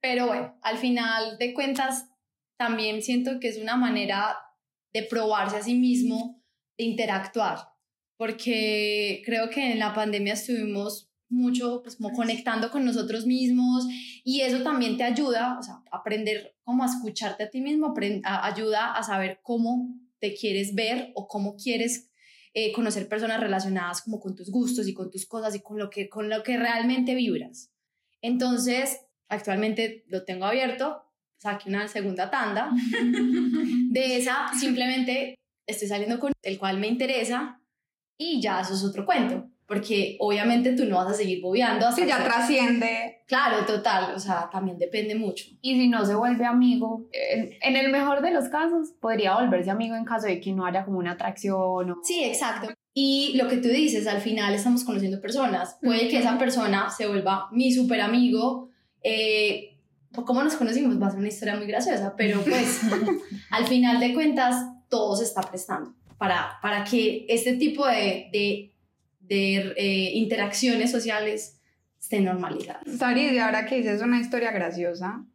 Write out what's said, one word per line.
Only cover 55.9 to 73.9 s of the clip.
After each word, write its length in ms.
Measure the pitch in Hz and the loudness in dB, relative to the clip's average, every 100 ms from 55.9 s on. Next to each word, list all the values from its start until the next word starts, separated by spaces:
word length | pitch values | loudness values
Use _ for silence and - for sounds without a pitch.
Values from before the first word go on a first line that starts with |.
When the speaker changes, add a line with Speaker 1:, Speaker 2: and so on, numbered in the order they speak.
| 226 240 | 2 4
Speaker 1:
que 100 | 269 | 4
esa 180 | 240 247 | 4 4
persona 520 | 247 - 214 196 196 | 2 2 2 2 0
se 160 | - 214 | -2 -2
vuelva 420 | 202 185 190 190 | 0 2 0 0
mi 180 | 233 262 | 2 4
súper 300 | 254 247 220 | 4 4 2
amigo. 680 | 208 240 247 214 247 - - _ _ _ | 2 4 6 4 2 0 -8 _ _ _
Eh, 720 | 214 220 220 214 208 190 - _ _ _ _ | -2 0 2 4 2 0 -6 _ _ _ _
¿cómo 300 | - 247 247 | -10 0 2
nos 140 | 302 - | 2 2
conocimos? 440 | 233 240 269 202 | 2 2 2 4
Va 60 | 196 | 2
a 40 | |
ser 100 | 190 | 0
una 80 | 208 | -4
historia 260 | 208 214 | -2 -4
muy 120 | 208 208 | -4 -2
graciosa, 480 | 214 370 240 196 - | -2 0 0 -2 0
pero 240 | 208 196 | 2 2
pues, 400 | 170 254 247 - | 2 2 2 2
<laughs> 720 | 220 190 220 359 - 196 - | 2 2 2 0 -4 -14 -4
al 160 | 220 240 | 0 4
final 340 | 254 247 247 | 4 6 4
de 140 | 247 | 2
cuentas, 420 | 254 311 262 247 247 - - _ | 2 2 4 2 2 -2 -10 _
todo 260 | 240 - | 0 0
se 100 | 202 | 0
está 180 | 226 - | -2 -4
prestando 520 | 185 185 - - - - _ - | -6 -8 -8 -8 -8 -16 _ -4
para, 420 | 196 180 - - | 0 0 -2 -4
para 200 | 208 233 | -2 -2
que 440 | 202 247 214 - - | 0 2 2 0 0
este 240 | 233 240 | 0 2
tipo 340 | 247 302 277 277 | 2 2 2 2
de, 420 | 220 202 180 - | 2 2 -2 -2
de, 420 | 208 202 202 - _ _ _ _ _ | 0 0 -2 -6 _ _ _ _ _
de, 540 | 185 196 196 196 190 - | -2 0 2 2 0 -2
eh, 340 | 202 196 190 | 0 0 0
interacciones 760 | 202 214 220 202 - 254 233 247 | 0 0 0 -2 0 2 4 2
sociales 720 | 247 226 214 214 214 - _ _ _ _ _ | 0 -2 -2 -2 -4 -8 _ _ _ _ _
estén 240 | - 214 | -4 2
normalizadas. 580 | 190 180 170 156 - - - - | 2 2 -2 -6 -8 -10 -8 -2
Speaker 2:
Saris, 320 | 254 247 294 | 2 4 4
y 60 | 254 | 4
ahora 280 | 220 214 220 | 2 0 0
que 100 | 262 | 0
dices 240 | 220 | 2